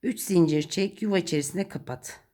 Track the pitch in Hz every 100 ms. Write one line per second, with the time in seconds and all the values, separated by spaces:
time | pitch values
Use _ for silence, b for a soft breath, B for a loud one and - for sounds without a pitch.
0 | 233 214 - 185 165 151 151 - 196 -
1 | 214 196 - 151 143 175 196 - - 127
2 | - - _